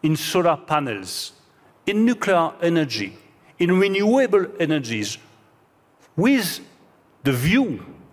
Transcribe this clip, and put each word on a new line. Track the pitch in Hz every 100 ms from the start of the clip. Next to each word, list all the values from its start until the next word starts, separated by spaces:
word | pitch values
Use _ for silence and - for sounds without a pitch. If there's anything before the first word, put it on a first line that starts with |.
in | 156
solar | 156 - 185 170 151
panels, | - 151 139 104 92 - - - _ _ _ _ -
in | 202
nuclear | 226 240 - 180 165 -
energy, | 170 170 151 107 98 - - _ _ _
in | 175 185
renewable | 196 196 208 254 262 196 180 -
energies, | 160 156 120 113 101 - - _ _ _ _ _ _ _ _
with | - 214 277 185 - - _ _ _ _ _
the | 139
view | 127 139 226 247 113 - - -